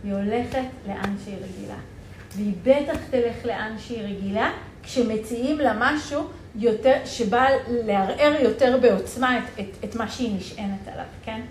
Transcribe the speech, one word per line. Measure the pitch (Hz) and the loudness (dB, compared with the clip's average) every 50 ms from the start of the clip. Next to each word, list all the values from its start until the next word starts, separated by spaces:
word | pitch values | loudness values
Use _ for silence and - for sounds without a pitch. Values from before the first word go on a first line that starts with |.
| - | -4
היא | 202 202 | -4 -2
הולכת | 196 202 208 226 240 247 - - 262 254 254 - - - 196 | -2 0 0 0 0 0 0 -2 -2 -2 -4 -8 -10 -8 -8
לאן | 190 - 190 202 202 - - | -6 -4 -2 -4 -4 -4 -6
שהיא | 208 196 | -8 -10
רגילה. | 180 196 190 185 185 - - - - - - - - - - - - - - - | -10 -10 -10 -10 -10 -10 -10 -10 -12 -14 -14 -16 -16 -16 -16 -16 -16 -16 -10 -6
והיא | 196 208 208 190 175 - | -2 -2 0 -2 0 4
בטח | 247 269 294 294 311 311 - - - | 4 6 6 4 -2 -4 -6 -4 -2
תלך | - 247 240 233 226 - - | 0 2 2 2 -2 -4 -4
לאן | 240 208 - 214 214 220 208 | -4 -4 -4 -4 -6 -8 -10
שהיא | - - 240 226 202 | -10 -8 -8 -8 -6
רגילה, | 202 196 180 190 196 196 214 247 339 427 - - - - - - | -6 -6 -6 -4 -2 0 0 0 0 -2 -6 -12 -14 -16 -18 -16
כשמציעים | - - 269 226 214 220 214 214 - 240 233 247 277 302 294 | -4 0 2 2 2 2 -2 -4 -4 -4 -2 0 0 0 2
לה | 285 240 214 214 | 2 2 2 4
משהו | 240 269 302 302 - - 285 294 339 - - - - - - | 2 2 2 0 -2 -2 -4 -4 -4 -4 -10 -14 -18 -14 -8
יותר, | 220 214 233 214 208 - 262 262 277 - | 2 2 2 2 6 6 6 6 6 2
שבא | - - - 240 202 214 240 262 269 269 262 - 226 | -6 -4 -2 0 2 4 4 6 6 4 4 2 0
לערער | 240 240 226 214 202 196 190 190 - - - 294 294 302 | -2 0 0 2 2 2 2 0 2 4 4 4 6 6
יותר | 262 220 214 - 277 247 247 254 | 4 2 4 4 4 6 6 8
בעוצמה | 226 233 202 190 - - - 240 254 254 247 233 | 8 6 6 6 0 -4 -2 0 0 2 2 0
את, | 202 - - - | -2 -6 -8 -8
את, | 196 - - - - | -10 -10 -8 -10 -10
את | 208 - | -8 -6
מה | 226 226 214 | -4 -6 -6
שהיא | - - 262 220 202 190 | -4 -4 -2 -2 -2 -4
נשענת | - - - - 208 196 196 196 - 196 | -4 -8 -10 -6 -6 -4 -4 -6 -8 -10
עליו, | 185 - - - - - - | -10 -10 -12 -12 -12 -12 -10
כן? | 226 220 220 247 247 | -8 -8 -8 -10 -10